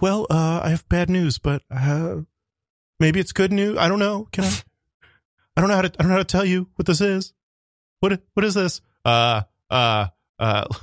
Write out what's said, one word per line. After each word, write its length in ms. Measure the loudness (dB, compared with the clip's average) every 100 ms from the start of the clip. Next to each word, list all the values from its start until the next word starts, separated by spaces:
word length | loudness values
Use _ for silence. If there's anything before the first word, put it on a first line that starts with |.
Well, 240 | 0 0 0
uh, 320 | 0 0 -2
I 60 | -2
have 200 | -4 0
bad 200 | -2 0
news, 280 | 0 0 -2
but, 240 | -4 -4 _
uh, 480 | -4 -2 -2 -4 -8 -12 _ _ _ _ _ _ _
maybe 200 | 0 0
it's 120 | -4
good 200 | 0 0
news. 260 | 2 0 0
I 100 | 0
don't 120 | 2
know. 280 | 0 -2 -6
Can 120 | -4
I, 60 | -2 -2 -8 _ _ _ _ _ _ _ _
I 60 | 0
don't 80 | 2
know 60 |
how 80 | 2
to, 80 | 0 0
I 20 |
don't 60 | 2
know 80 |
how 20 | 2
to 80 |
tell 180 | 2 0
you 240 | 2 0 -2
what 120 | _ -2
this 140 | 0
is. 320 | 0 -2 -6 _ _ _ _ _ _ _
What, 200 | 0 0 _
what 100 | -2
is 120 | 0
this? 260 | 0 -2 -4 _ _
Uh, 380 | 0 2 2 0 -4 _ _
uh, 380 | 0 2 2 -2 _ _ _
uh 260 | -2 -2 -2 -10